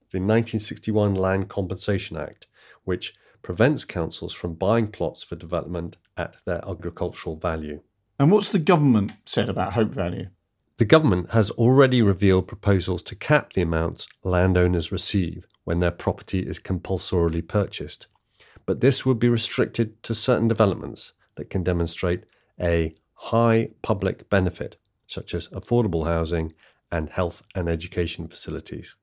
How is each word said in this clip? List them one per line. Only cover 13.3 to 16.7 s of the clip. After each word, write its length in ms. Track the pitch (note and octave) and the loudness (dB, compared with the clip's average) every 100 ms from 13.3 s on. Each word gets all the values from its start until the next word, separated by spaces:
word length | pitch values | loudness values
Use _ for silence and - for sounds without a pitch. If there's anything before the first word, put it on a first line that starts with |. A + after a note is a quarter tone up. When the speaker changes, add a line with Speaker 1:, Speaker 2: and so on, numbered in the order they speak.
| D3+ - | 2 2
Speaker 1:
the 80 | - | -2
amounts 480 | E2+ E2 E2 - - _ | 0 0 -2 -6 -14 _
landowners 680 | F#2+ F2+ F#2 F2+ F2+ F2+ E2 | 0 2 4 4 4 2 -2
receive 560 | F#2 - G2+ E2+ E2 - _ | -4 -2 -2 -2 -6 -14 _
when 160 | - E2+ | -4 0
their 140 | F2 | 0
property 480 | E2+ - - - F#2+ | -2 -4 -6 -4 -4
is 180 | - F2 | -4 -6
compulsorily 840 | - | -6